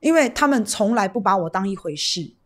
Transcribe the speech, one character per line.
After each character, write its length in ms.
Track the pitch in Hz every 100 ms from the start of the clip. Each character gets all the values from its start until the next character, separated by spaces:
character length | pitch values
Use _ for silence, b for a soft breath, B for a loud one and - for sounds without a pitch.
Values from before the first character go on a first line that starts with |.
因 120 | 302
为 160 | 330 254
他 180 | - 294
们 160 | 262
从 320 | 208 - 208
来 140 | 233 190
不 100 | 220
把 200 | 196 196
我 100 | 165
当 180 | 185 196
一 80 |
回 220 | 190 170 151
事， 380 | - 185 147 _